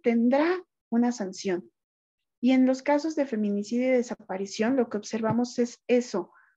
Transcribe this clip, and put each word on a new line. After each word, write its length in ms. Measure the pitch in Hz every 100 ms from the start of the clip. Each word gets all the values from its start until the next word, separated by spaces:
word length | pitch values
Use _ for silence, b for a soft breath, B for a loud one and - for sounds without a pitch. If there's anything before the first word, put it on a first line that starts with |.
tendrá 600 | 240 233 233 277 330 359 - _ _
una 220 | 233 240
sanción. 580 | 240 190 185 196 175 - _ _ _ _ _ _ _
Y 120 | 240
en 140 | 262 254
los 160 | 262
casos 320 | 285 294 320
de 120 | 311 269
feminicidio 640 | 214 208 202 202 240 254
y 40 |
desaparición, 840 | 254 240 208 - 190 196 - 220 269
lo 120 | 226
que 100 | 208
observamos 600 | 208 220 220 226 240 -
es 240 | 240 - -
eso 460 | 247 240 196 175 b b